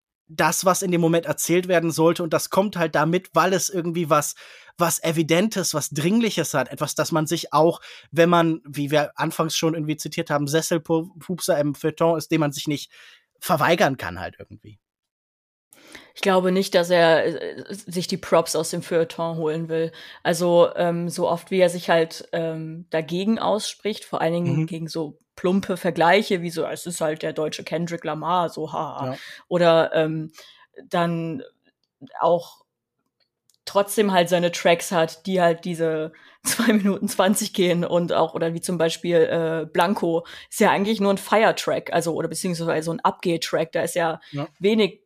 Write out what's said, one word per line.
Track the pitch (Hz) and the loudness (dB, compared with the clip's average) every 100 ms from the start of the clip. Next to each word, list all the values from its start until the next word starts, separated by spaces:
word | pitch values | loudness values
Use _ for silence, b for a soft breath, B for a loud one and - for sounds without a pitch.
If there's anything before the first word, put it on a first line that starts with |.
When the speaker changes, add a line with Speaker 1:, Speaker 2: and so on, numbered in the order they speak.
| _ _ _ | _ _ _
Speaker 1:
das, | 160 160 165 185 | 0 0 2 2
was | 180 | 2
in | 190 | 2
dem | 170 | 2
Moment | 165 170 160 | 4 2 0
erzählt | 151 - 175 180 | -4 0 0 2
werden | 175 165 | 2 2
sollte | 156 160 170 | 2 2 2
und | 170 | 0
das | 156 - | -2 0
kommt | - 202 175 | 0 0 0
halt | 165 151 | 0 2
damit, | 156 180 185 | 2 0 0
weil | 165 175 | 2 2
es | 185 - | 2 0
irgendwie | 190 165 165 156 | -2 -2 -2 2
was, | 151 - - B B B - | 2 2 -8 B B B -2
was | 170 - | 0 0
Evidentes, | 160 160 156 165 220 202 170 | -2 0 2 2 2 0 -2
was | 151 - | -4 -4
Dringliches | 147 156 226 226 180 147 | -2 2 2 2 -2 -2
hat, | 143 127 | -2 -4
etwas, | 139 151 - | -4 -6 -2
das | 147 | 0
man | 165 156 | 0 0
sich | 170 - | -4 0
auch, | 147 165 165 B B B | 4 4 2 B B B
wenn | 147 170 | 2 6
man, | 175 165 160 147 | 6 4 0 -6
wie | 139 143 | -6 0
wir | 147 147 - | 0 0 -2
anfangs | 151 - 160 - | -4 -2 -2 0
schon | 165 | -2
irgendwie | 165 151 151 | -2 -4 -6
zitiert | 160 160 165 | -6 -8 -2
haben, | 147 143 | -2 0
Sesselpupser | 160 - 170 156 165 170 165 - 180 - 156 | -2 0 -2 0 -2 -2 -12 -10 -6 -2 0
im | 147 139 | 0 -2
Feuilleton | 156 151 165 165 | -4 0 2 0
ist, | - | 0
dem | 160 | 0
man | 147 | 0
sich | 143 - | -2 -6
nicht | 147 - b b b b _ | -6 -8 b b b b _
verweigern | - 165 143 175 170 135 | -2 0 2 4 2 0
kann | 85 90 | -6 -8
halt | 85 - | -10 -12
irgendwie? | - 101 107 101 _ _ _ _ _ _ _ _ _ B B B B - | -18 -20 -20 -20 _ _ _ _ _ _ _ _ _ B B B B -4
Speaker 2:
Ich | |
glaube | 202 185 185 | 2 2 2
nicht, | 185 196 180 | 0 2 2
dass | 170 | 4
er, | 180 165 156 107 | 4 6 6 2
äh, | 165 85 73 - | -2 -8 -12 -14
sich | 196 - 175 175 | -14 -8 -6 -4
die | 180 | -6
Props | - 175 165 156 | 2 2 2 -2
aus | 165 | -4
dem | 170 | -6
Feuilleton | - 170 165 - 170 165 | -2 0 -2 -2 -6 -2
holen | 156 160 165 | -4 -4 -4
will. | 160 165 B B B | -4 -4 B B B
Also, | - 170 175 170 170 - | -2 0 4 6 4 4
ähm, | 175 170 170 | -2 0 -4
so | 175 180 | -2 -2
oft | 170 - | -2 -2
wie | 190 | 2
er | 180 | 2
sich | 175 - | 2 2
halt, | 170 160 - - | 2 2 -4 -8
ähm, | 170 165 160 160 160 175 | -6 -4 -6 -10 -12 -6
dagegen | 160 151 175 196 226 | -6 -2 -2 0 0
ausspricht, | - 202 - - 202 214 - | 0 -2 -2 -8 -8 -8 -8
vor | - | -2
allen | 165 | 0
Dingen | 170 175 151 | 0 0 0
Speaker 1:
Mhm. | 160 | -2
Speaker 2:
gegen | 170 160 | -6 -8
so | 165 151 - _ - | -8 -8 -10 _ -4
plumpe | 180 196 190 180 | 0 0 0 -4
Vergleiche, | 185 165 165 190 214 185 | -2 2 4 4 4 -2
wie | 170 | -2
so, | 165 147 | -4 -6
„Es | 156 170 | -6 -10
ist | 170 | -4
halt | 160 156 | -4 -2
der | 165 | -6
deutsche | 151 156 - | -4 -4 -6
Kendrick | - 160 170 170 | -6 -6 -4 -6
Lamar“, | 160 151 156 180 165 | -6 -6 -2 0 0
so, | - 160 | -4 -8
„ha, | 160 151 131 | -6 -6 -6
ha.“ | 131 | -8
Speaker 1:
Ja. | 131 B B _ | -8 B B _
Speaker 2:
Oder, | 175 170 165 160 | 2 6 6 4
ähm, | 160 156 160 156 B B B B - | 2 0 -2 -8 B B B B -20
dann | - 180 170 165 165 156 - _ _ _ _ _ 135 - | -6 -2 0 -2 -4 -8 -12 _ _ _ _ _ -20 -2
auch | 165 175 170 - _ _ _ _ _ _ _ _ _ _ - | 0 0 -2 -18 _ _ _ _ _ _ _ _ _ _ -4
trotzdem | 196 202 - 208 | -2 0 0 2
halt | 185 175 | 2 2
seine | 180 175 | 2 0
Tracks | 170 185 170 - | 0 2 2 2
hat, | 180 160 - - | 0 0 -2 -4
die | 185 | 2
halt | 170 165 180 | 2 2 -4
diese | 165 165 160 156 b b b | -4 -2 -2 -6 b b b
<laughs> | |
zwei | - - 226 | -6 0 2
Minuten | 214 202 190 202 | 4 2 0 -2
zwanzig | - 190 202 208 | 2 2 2 -2
gehen | - 180 170 175 | 0 2 2 0
und | 175 175 | 0 0
auch, | - 165 | 0 0
oder | - 165 | 0 -4
wie | 165 | -4
zum | - 175 | -6 0
Beispiel, | 165 160 175 170 | 0 0 0 2
äh, | 160 165 165 160 156 | 4 2 -2 -2 -4
Blanco, | 180 175 202 170 165 B B B | 0 2 2 0 -2 B B B
ist | - | 2
ja | - | 4
eigentlich | 147 202 220 | 4 0 0
nur | 196 | 2
ein | 196 | 0
Fire-Track, | - 214 214 - - 139 - | 2 4 4 2 -2 -4 -2
also, | 175 165 | -2 -2
oder | 151 160 | -4 -4
beziehungsweise | 160 190 165 165 160 | -4 -6 -4 -2 -2
so | 160 | -4
ein | 165 | -2
Abgeh-Track, | 185 - 185 165 - 160 160 | -2 -2 -2 -2 -2 -2 -2
da | 165 | -2
ist | 165 175 | -4 -2
ja | 165 165 B | -2 -4 B
Speaker 1:
Ja. | 143 147 - | -10 -10 -2
Speaker 2:
wenig | 190 220 196 - | 0 2 0 -2